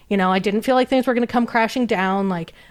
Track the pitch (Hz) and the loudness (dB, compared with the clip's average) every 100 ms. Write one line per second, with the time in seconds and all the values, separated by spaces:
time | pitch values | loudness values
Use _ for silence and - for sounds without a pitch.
0 | - 202 185 190 202 208 226 254 254 262 | -4 0 2 0 0 -2 2 2 2 0
1 | 254 240 240 240 233 233 226 262 240 202 | 2 0 0 0 0 0 0 0 -2 0
2 | 190 196 196 175 165 - - | 0 0 -2 -4 -8 -14 -16